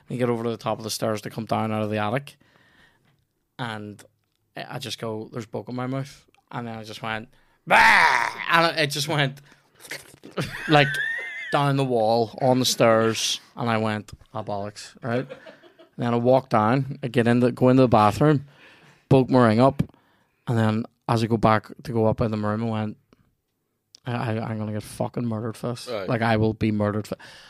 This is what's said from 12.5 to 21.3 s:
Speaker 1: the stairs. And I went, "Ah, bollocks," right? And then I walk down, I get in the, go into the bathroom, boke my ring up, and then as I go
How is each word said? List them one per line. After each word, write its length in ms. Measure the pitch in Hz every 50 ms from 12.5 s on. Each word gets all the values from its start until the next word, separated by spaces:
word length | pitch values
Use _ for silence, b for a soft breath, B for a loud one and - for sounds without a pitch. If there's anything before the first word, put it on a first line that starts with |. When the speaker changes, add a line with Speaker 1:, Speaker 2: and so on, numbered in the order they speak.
| 127 127
Speaker 1:
the 60 | 123
stairs. 720 | - - - 127 117 113 110 113 113 110 - - - - - - _ -
And 140 | - 123 117
I 80 | 113
went, 340 | 110 110 110 107 107 101 - - - - _ -
"Ah, 100 | 110 107
bollocks," 500 | 101 104 101 101 104 - - - - - -
right? 260 | - 123 117 127 135 143
And 760 | - - - - - _ _ - _ _ - _ _ - 127
then 80 | 120 120
I 40 |
walk 320 | 120 117 123 131 131 131 -
down, 500 | - 110 107 107 123 139 131 135 - - -
I 40 |
get 200 | 120 110 127 110
in 120 | 120 120 123
the, 120 | 123 120 123
go 160 | - 131 127
into 120 | 127 131 131
the 40 |
bathroom, 580 | 120 120 110 107 104 101 - 151 151 156 135 - b b b b b b b b b b b b
boke 220 | b 131 135 127 120
my 180 | 135 127 123
ring 140 | 110 107 117
up, 200 | 127 139 143 - - - _ b b b b b b b b _ -
and 100 | - 123
then 260 | 113 110 110 107 110 117 - _ _ _
as 160 | - 117 113 117
I 40 |
go 100 | 107